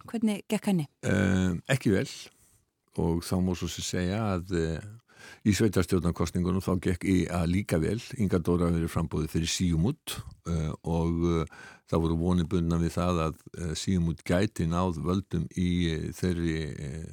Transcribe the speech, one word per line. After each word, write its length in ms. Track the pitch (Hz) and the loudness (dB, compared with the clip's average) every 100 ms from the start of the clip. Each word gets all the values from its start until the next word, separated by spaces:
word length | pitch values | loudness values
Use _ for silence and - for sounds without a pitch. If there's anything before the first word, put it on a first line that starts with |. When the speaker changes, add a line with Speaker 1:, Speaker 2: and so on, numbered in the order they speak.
| - | -8
Speaker 1:
Hvernig 360 | 233 220 202 - | -2 -2 -2 -2
gekk 180 | 208 - | -2 2
henni? 200 | 180 143 _ | 0 0 _
Speaker 2:
Eh, 500 | 107 95 95 92 92 87 - | 0 4 4 4 2 0 -2
ekki 220 | 131 117 | 0 2
vel 160 | 95 135 - - _ _ _ _ _ _ - | 2 0 -8 -18 _ _ _ _ _ _ -2
og 260 | 82 85 | 0 0
þá 180 | - 92 | 0 0
má 140 | 92 | 0
svo 140 | 87 85 | -2 -6
sem 140 | - | -6
segja 360 | - 92 90 104 107 90 | -6 -2 -2 -2 -2 -2
að, 160 | 90 | -2
eh, 280 | 87 80 80 101 110 _ - - - | -2 -2 -4 -8 -16 _ -20 -20 -2
í 80 | 107 | 2
sveitarstjórnarkosningunum 1120 | 98 113 98 87 90 85 82 87 90 90 92 | 4 4 4 2 2 0 0 -2 0 0 0
þá 180 | 92 90 | 0 0
gekk 240 | 92 90 | 0 0
I 220 | 87 92 82 | 2 4 2
A 140 | 87 82 | 0 2
líka 320 | 92 104 82 | 0 2 0
vel. 220 | 80 110 - - | 2 -2 -6 -2
Inga 200 | 95 92 | 0 2
Dóra 320 | 82 87 85 | 2 2 2
hefur 100 | 85 | 2
verið 100 | 82 | 0
framboðið 380 | 87 80 80 78 | -2 -2 -2 -2
fyrir 180 | 82 82 | -2 -2
Siumut, 760 | - 90 80 98 160 - - - - 85 | 0 2 2 2 0 -8 -10 -12 -14 -4
eh, 240 | 82 78 73 | -2 -2 -4
og, 300 | 80 82 82 85 85 82 | -2 0 0 2 2 2
eh, 20 | 76 - - - _ | 0 -8 -20 -20 _
það 100 | 85 | 0
voru 160 | 82 82 | 2 2
vonir 280 | 87 90 80 | 2 2 2
bundnar 300 | 90 85 85 | 0 2 2
við 120 | 82 85 | 0 0
það 220 | 90 87 80 | 0 0 0
að, 80 | 82 - - | -4 -12 -10
eh, 160 | 85 | -6
Siumut 500 | 78 - 92 85 - | -4 0 2 2 -2
gæti 420 | - 90 104 - 82 | 0 2 2 0 -2
náð 300 | 85 92 80 | 0 0 -2
völdum 420 | 73 98 - 85 - - | -2 -2 -2 -4 -4 -2
í, 340 | 90 87 85 | 0 2 0
eh, 180 | 78 80 | -2 -6
þeirri, 640 | - 92 85 85 80 76 - | -4 -2 0 -2 -2 -6 -8
eh, 240 | 71 78 82 | -10 -10 -12